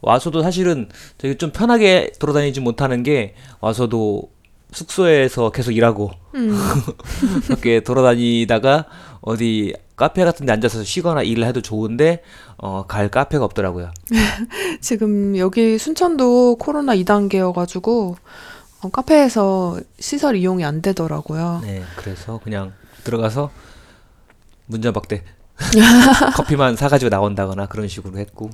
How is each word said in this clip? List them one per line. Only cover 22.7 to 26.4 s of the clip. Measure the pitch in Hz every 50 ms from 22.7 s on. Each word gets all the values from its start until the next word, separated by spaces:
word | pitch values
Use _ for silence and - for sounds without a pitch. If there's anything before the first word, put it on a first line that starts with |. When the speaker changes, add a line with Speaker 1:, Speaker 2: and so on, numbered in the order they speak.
| 95 _ - _ _ - -
Speaker 1:
들어가서 | - 117 113 113 110 110 135 147 143 - - - - - - - _ _ _ _ _ _ _ _ _ _ _ _ _ _ _ _ -
문전박대 | 110 113 110 120 104 107 - - 110 101 - - - _ _ - _ -
Speaker 2:
<laughs> | - - - 214 220 240 240 240 247 269 262 - 277 262 262
Speaker 1:
커피만 | -